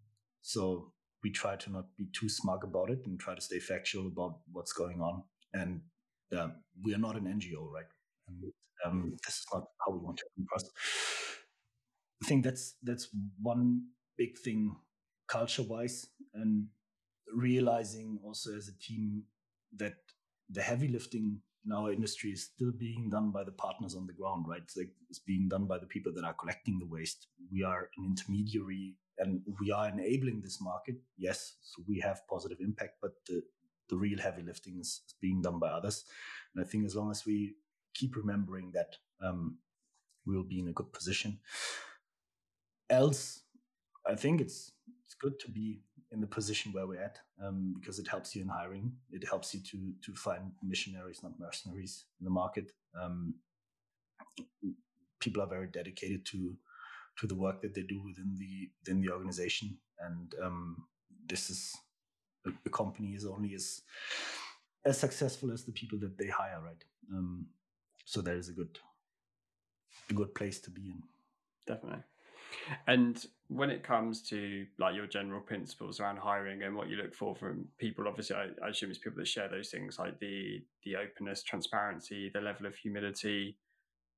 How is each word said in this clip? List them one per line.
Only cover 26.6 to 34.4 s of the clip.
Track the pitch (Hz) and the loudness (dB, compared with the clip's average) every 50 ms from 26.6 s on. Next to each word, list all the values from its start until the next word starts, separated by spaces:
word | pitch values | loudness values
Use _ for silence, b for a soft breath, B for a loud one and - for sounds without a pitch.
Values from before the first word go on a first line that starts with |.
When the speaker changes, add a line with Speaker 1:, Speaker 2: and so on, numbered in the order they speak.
| - 117 98 | 0 0 0
Speaker 1:
the | 90 87 | 0 0
waste. | 85 80 80 82 80 - - - - _ - 87 87 | -2 -4 -4 -4 -4 -6 -8 -12 -20 _ -20 -10 -4
We | 95 95 95 | 0 2 2
are | 92 90 90 92 - - | 2 2 0 -2 -4 -6
an | - 95 | -2 0
intermediary | 95 95 95 - 101 98 104 104 107 107 107 95 95 95 95 95 95 95 - _ _ _ | 0 0 0 0 2 2 2 2 2 2 0 0 0 -2 -4 -4 -6 -10 -14 _ _ _
and | 95 95 95 95 90 - 104 95 98 | 0 0 2 2 0 0 -4 -4 0
we | 101 101 | 0 2
are | 98 104 107 107 | 4 4 2 2
enabling | 95 98 90 107 127 139 131 127 110 107 95 | 2 2 2 4 4 4 4 2 0 -2 -4
this | 95 - - | -6 -6 -4
market. | 98 90 90 90 - - 123 127 - _ _ | -4 -4 -4 -4 -4 -6 -8 -8 -10 _ _
Yes, | 95 92 92 95 - - - - _ - | -2 0 0 0 -2 -4 -10 -14 _ -20
so | - - 87 87 | -18 -16 -6 -2
we | 95 104 90 | 0 0 2
have | - 101 98 - - - | 2 2 0 0 -2 -4
positive | 95 87 98 98 - - | -4 -2 -2 -4 -6 -2
impact, | 92 101 107 - 104 90 - _ | -2 -2 -2 -2 -4 -6 -6 _
but | - 92 - - - | -6 -6 -6 -8 -6
the, | - 87 85 - - _ _ _ _ _ _ _ - | -2 -2 -2 -2 -2 _ _ _ _ _ _ _ -2
the | 90 | 0
real | 90 101 104 101 98 | 2 4 2 2 2
heavy | - 98 85 87 | 0 0 -2 -2